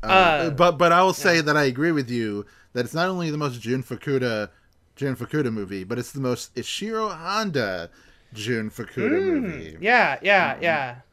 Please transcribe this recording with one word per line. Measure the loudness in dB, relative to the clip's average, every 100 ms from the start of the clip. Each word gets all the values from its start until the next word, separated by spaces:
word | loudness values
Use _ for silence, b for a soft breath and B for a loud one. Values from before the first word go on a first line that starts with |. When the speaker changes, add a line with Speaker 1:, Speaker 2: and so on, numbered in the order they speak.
Speaker 1:
Uh, | 4
Speaker 2:
Uh, | 4 6 4 -2
Speaker 1:
but, | 4 2
but | 4 4
I | 6
will | 4
say | 4 2 4
Speaker 2:
yeah. |
Speaker 1:
that | 4 4
I |
agree | 2 2 0
with | 0 -2
you | -2 -2 -4 -8 b b
that | -4
it's | -4 0
not | -2
only | 0 -4
the | -2
most | -4 -4
Jun | -2 -2
Fukuda, | -4 -8 -2 0 0 -2 -6 _ _ _ _ -6
Jun | -6 -4
Fukuda | -4 -2 -2
movie, | -2 -6 -8
but | -6 -6
it's | -6
the | -6
most | -4 -4 -6 -10
Ishiro | -8 -6 -6 -4 -4 -6
Honda | -6 -4 -2 -2 -2 -4 -8 b b b b
Jun | -10 -4 -4 -4
Fukuda | -10 -10 -4 0 0
Speaker 2:
Mm, | 2 0
Speaker 1:
movie. | -2 -8 -12 -6
Speaker 2:
yeah, | 2 4 4 2
yeah, | 4 4 4 0
Speaker 1:
Mm-hmm. |
Speaker 2:
yeah. | 0 0 -2 -10 _